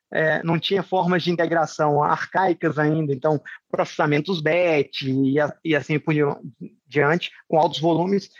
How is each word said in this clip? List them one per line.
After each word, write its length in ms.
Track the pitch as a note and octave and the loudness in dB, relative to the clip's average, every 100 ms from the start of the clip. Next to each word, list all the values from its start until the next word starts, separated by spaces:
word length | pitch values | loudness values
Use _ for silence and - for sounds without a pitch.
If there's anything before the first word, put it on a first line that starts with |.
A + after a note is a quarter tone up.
| _ | _
é, 280 | - D#3 D3+ | -2 0 0
não 140 | E3 E3 | 0 -2
tinha 240 | - F#3+ | 0 -2
formas 400 | - F#3 F3 F3+ | 0 -2 0 0
de 60 | F3 | 0
integração 720 | E3+ E3+ E3+ D3+ - D3+ D3 | 0 0 0 -2 0 0 2
arcaicas 760 | D#3 D#3+ - E3+ F#3+ E3+ E3+ C3+ | 2 0 -2 0 0 0 -2 0
ainda, 340 | D3+ D#3 D3+ | 0 0 -2
então 300 | C3+ D#3 D3 - - _ | 0 0 0 -4 -20 _
processamentos 720 | - F3 - D#3 D3 D3+ F3 | -4 -2 0 0 0 0 -2
batch 600 | D3+ F3 F3 D#3 - - | 0 2 2 2 0 -4
e 360 | C3+ C3 C3+ C#3+ | -2 0 2 2
a-, 140 | D3 - | 0 -2
e 100 | E3 | -2
assim 240 | D3 C3 D3+ | 0 0 -2
por 160 | - D3+ C#3+ - D3 - - _ _ | 0 0 0 -2 -12 -18 -20 _ _
diante, 440 | C#3 C#3+ E3+ - - - | 0 2 0 -4 -14 -2
com 120 | D#3+ | 2
altos 220 | E3+ C#3 | 2 0
volumes. 500 | E3 D#3+ F3+ G3+ - - | 0 0 0 -2 -4 -16